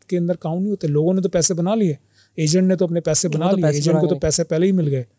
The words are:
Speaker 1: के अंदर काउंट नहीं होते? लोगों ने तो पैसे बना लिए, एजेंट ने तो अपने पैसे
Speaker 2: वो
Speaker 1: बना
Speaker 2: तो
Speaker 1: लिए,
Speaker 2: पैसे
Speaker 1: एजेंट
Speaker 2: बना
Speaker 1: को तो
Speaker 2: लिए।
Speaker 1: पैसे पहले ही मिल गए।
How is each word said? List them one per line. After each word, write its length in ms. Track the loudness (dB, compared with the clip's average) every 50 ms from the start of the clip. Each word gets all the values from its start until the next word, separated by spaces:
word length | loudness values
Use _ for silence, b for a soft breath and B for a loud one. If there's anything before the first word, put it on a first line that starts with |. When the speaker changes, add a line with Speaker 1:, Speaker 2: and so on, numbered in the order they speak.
| -6 -4
Speaker 1:
के 80 | -4
अंदर 180 | -2 -2 -2 -4
काउंट 240 | -4 -4 -6 -4 -4
नहीं 100 | -4 -4
होते? 180 | -4 -4 -2
लोगों 260 | -2 0 0 2 2 0
ने 80 | 0
तो 80 | 0 0
पैसे 240 | 0 0 0 0 0
बना 220 | 0 -2 0 0
लिए, 220 | 0 0 0 -2 -4 b b b b b b b -2
एजेंट 280 | 0 2 2 2 2
ने 80 | 2 2
तो 100 | 2 0
अपने 160 | 0 -2 -2
पैसे 260 | -2 0 0 0 0
Speaker 2:
वो 120 | 0 -2 0
Speaker 1:
बना 100 | 0 0
Speaker 2:
तो 60 | 2
Speaker 1:
लिए, 80 | 2 2
Speaker 2:
पैसे 140 | 0 0
Speaker 1:
एजेंट 160 | 0 2 2 2
Speaker 2:
बना 80 | 2
Speaker 1:
को 60 | 2
तो 60 | 0 0
Speaker 2:
लिए। 60 | 0
Speaker 1:
पैसे 240 | 0 0 0 0 -2
पहले 220 | -2 0 0 2
ही 60 | 2
मिल 160 | 2 0 0
गए। 180 | 0 -2 -4 -4 -8 _